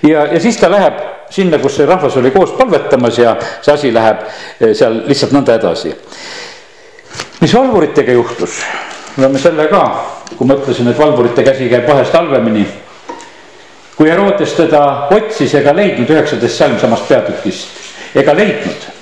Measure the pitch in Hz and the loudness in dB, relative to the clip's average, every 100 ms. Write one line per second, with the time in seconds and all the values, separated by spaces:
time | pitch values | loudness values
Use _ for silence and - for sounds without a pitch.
0 | 151 156 151 160 185 226 180 202 175 123 | 4 2 2 0 0 2 2 4 2 0
1 | - - - - 185 147 135 - 143 180 | -12 -14 -12 -2 0 0 0 0 2 2
2 | 143 131 127 160 175 - 262 165 - 131 | 0 0 2 2 0 0 0 0 0 0
3 | 123 113 117 110 - - - 147 139 113 | 0 2 2 2 -4 -6 0 0 2 2
4 | 110 104 - - - - 113 107 123 113 | 2 0 -4 -14 -18 -2 0 2 2 0
5 | - 139 - 143 131 113 90 82 80 - | -2 -2 0 0 2 0 0 -4 -6 -10
6 | - - - - - - - - - - | -16 -20 -18 -16 -16 -20 -20 -20 -20 -20
7 | - - - - 165 226 262 214 151 - | -20 -14 -14 -2 2 2 2 2 0 0
8 | 117 123 117 - 87 - - - - - | 2 2 0 -4 -8 -8 -10 -10 -12 -16
9 | - - 135 135 170 156 156 190 135 - | -14 0 0 2 0 2 0 2 0 -2
10 | - - - - 123 139 135 120 120 120 | -10 -14 -18 -4 0 0 0 -2 -2 2
11 | 151 135 120 117 131 135 127 135 151 143 | 2 2 0 2 2 0 0 0 2 2
12 | 120 165 170 135 113 107 95 - - - | 2 0 0 0 0 0 -2 -6 -20 -20
13 | - - - - - - - - - - | -18 -18 -18 -20 -20 -20 -20 -20 -20 0
14 | 156 175 202 - 156 - 160 151 143 135 | 2 2 0 0 -2 0 2 4 2 0
15 | 143 202 214 - 135 147 143 156 202 - | 0 0 0 -4 0 2 2 2 0 0
16 | 120 156 123 107 120 - 151 110 120 113 | 0 2 0 -2 -4 0 0 2 0 -2
17 | - 127 - 95 104 90 - - - - | 0 0 0 -6 -6 -8 -12 -18 -20 -18
18 | - - 139 151 208 - - - - - | -4 0 2 2 0 -2 -6 -10 -14 -20